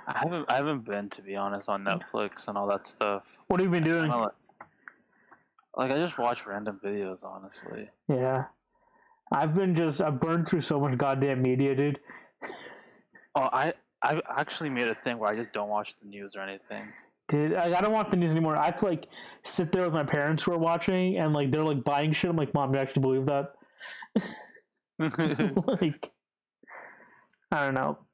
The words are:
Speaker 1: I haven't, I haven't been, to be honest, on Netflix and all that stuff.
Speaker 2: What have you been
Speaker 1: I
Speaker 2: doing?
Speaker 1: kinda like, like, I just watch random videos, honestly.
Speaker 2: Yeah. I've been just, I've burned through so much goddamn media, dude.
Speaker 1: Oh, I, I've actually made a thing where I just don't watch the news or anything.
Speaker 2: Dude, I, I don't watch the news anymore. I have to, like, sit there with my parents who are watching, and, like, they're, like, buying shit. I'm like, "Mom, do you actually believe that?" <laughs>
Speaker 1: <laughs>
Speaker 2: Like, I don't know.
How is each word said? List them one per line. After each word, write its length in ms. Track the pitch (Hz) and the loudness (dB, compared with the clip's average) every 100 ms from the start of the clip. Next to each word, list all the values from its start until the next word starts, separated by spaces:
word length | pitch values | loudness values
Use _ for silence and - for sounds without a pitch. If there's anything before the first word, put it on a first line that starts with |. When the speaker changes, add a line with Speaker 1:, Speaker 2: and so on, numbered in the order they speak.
| - | -8
Speaker 1:
I 120 | - | -4
haven't, 260 | 156 175 - | -2 -2 0
I 60 | 127 | 0
haven't 280 | 147 139 | 0 -2
been, 240 | 110 101 104 | -4 -6 -6
to 120 | - | -12
be 120 | 98 98 | -8 -4
honest, 320 | 98 101 - | -4 -4 -4
on 160 | 98 | -4
Netflix 640 | 98 92 - 107 104 - - | -2 -4 -4 -4 -4 -6 -6
and 100 | 101 | -4
all 80 | 101 | 0
that 180 | 98 - | -2 -4
stuff. 360 | - 107 98 - - - | -4 -2 -2 -6 -20 -2
Speaker 2:
What 140 | 180 | 2
have 60 | 190 | 4
you 20 | |
been 120 | 170 | 2
Speaker 1:
I 20 | 160 | 2
Speaker 2:
doing? 160 | 170 | 2
Speaker 1:
kinda 140 | 156 120 | 2 0
like, 140 | 107 - _ _ - _ - - _ _ _ - _ _ _ - | 0 -4 _ _ -20 _ -20 -20 _ _ _ -20 _ _ _ -4
like, 140 | 131 | 0
I 40 | 143 | 0
just 220 | 175 135 | 0 0
watch 260 | 120 120 110 | 0 -2 -6
random 320 | 101 107 98 | -6 -6 -6
videos, 400 | 101 104 95 92 | -4 -4 -4 -8
honestly. 640 | 95 95 98 - - 110 107 _ - | -12 -14 -16 -18 -14 -14 -14 _ -2
Speaker 2:
Yeah. 360 | 131 127 131 135 - _ _ _ _ _ _ - | 0 2 0 -4 -12 _ _ _ _ _ _ -4
I've 220 | 139 156 | 0 2
been 200 | 170 190 | 2 4
just, 280 | 165 165 139 | 4 2 2
I've 180 | 151 131 | 0 0
burned 260 | 165 170 160 | 2 2 2
through 140 | 170 | 0
so 180 | - 147 | 2 2
much 200 | 139 127 | 2 2
goddamn 420 | 139 135 139 131 | 2 2 2 4
media, 340 | 127 127 139 | 4 4 4
dude. 240 | 135 147 139 - - - _ - - - - - - _ - - | 4 2 -2 -8 -20 -20 _ -14 -14 -18 -20 -20 -20 _ -20 -4
Speaker 1:
Oh, 140 | 143 131 | 0 2
I, 220 | 127 156 - _ _ | 2 0 -2 _ _
I've 180 | 123 156 - | 0 0 -2
actually 400 | - 151 - 151 | -4 -4 -4 -4
made 200 | 123 120 | 0 0
a 60 | 110 | 0
thing 220 | 127 117 | -4 0
where 120 | 107 | 0
I 60 | 107 | 0
just 180 | 117 | -4
don't 160 | 107 104 | -6 -2
watch 240 | 104 104 - | -2 -4 -12
the 80 | 104 | -18
news 300 | 101 98 98 | -14 -14 -10
or 40 | |
anything. 520 | 98 98 - 104 104 - - _ - | -10 -10 -12 -12 -12 -18 -20 _ -2
Speaker 2:
Dude, 260 | 147 156 | 0 2
I, 240 | 185 175 180 | 0 0 2
I 20 | |
don't 120 | 208 | 2
watch 180 | 220 208 | 0 2
the 60 | 185 | 2
news 120 | 170 | 2
anymore. 240 | 160 160 151 | 2 2 2
I 100 | 156 | 2
have 100 | 170 | 2
to, 40 | |
like, 240 | 202 156 - - - - | 0 0 -6 -18 -20 -16
sit 280 | - - 165 | -6 -4 0
there 120 | 185 | 2
with 100 | 175 | 2
my 100 | 156 | 0
parents 380 | 143 151 147 156 | 2 2 2 2
who 100 | - | 0
are 60 | 170 | 2
watching, 580 | 165 170 202 185 185 185 | 2 2 2 2 2 2
and, 160 | 156 | 2
like, 180 | 147 139 | 2 2
they're, 140 | 151 | 2
like, 180 | 156 143 | 2 2
buying 300 | 143 143 156 | 2 2 2
shit. 160 | 151 180 | 2 2
I'm 80 | 165 | 2
like, 160 | 139 | 2
"Mom, 200 | 143 135 | 2 2
do 40 | 139 | 2
you 60 | |
actually 180 | 135 143 | 2 2
believe 220 | 131 131 135 | 4 2 2
that?" 280 | 139 143 - _ _ - - - 208 | 0 -2 -10 _ _ -18 -16 -4 -2
<laughs> 180 | - - - - _ _ _ - | -2 -10 -18 -20 _ _ _ -4
Speaker 1:
<laughs> 840 | 160 - 160 143 214 202 170 208 | -2 0 0 2 2 2 2 2
Speaker 2:
Like, 300 | 160 - - _ _ _ _ _ - - - - - - _ _ _ | 0 -2 -12 _ _ _ _ _ -20 -18 -18 -20 -20 -20 _ _ _
I 140 | 151 | 0
don't 100 | 139 | 2
know. 240 | 131 139 147 - | 2 0 -4 -12